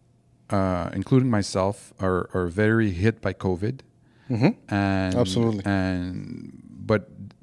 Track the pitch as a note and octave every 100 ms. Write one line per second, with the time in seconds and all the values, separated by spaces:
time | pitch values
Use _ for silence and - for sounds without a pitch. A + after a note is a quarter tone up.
0 | _ _ _ _ - G2+ F#2+ F2+ F2 G2
1 | - C3 B2+ G#2+ G2 G2 F#2+ G#2 - -
2 | F#2+ F2+ - F#2 F2 F2+ G#2+ A2+ G#2+ F2
3 | A2 A2 G2+ F#2 F#2+ F2+ G#2+ C3 - _
4 | _ _ - A#2 D3 - - G2+ G2 F#2+
5 | F#2+ A#2+ G2+ G2 A2+ G#2 G2+ G2 F#2 F2+
6 | F2+ G2 G2 - - - - B1+ G2 G#2+
7 | - - G2 -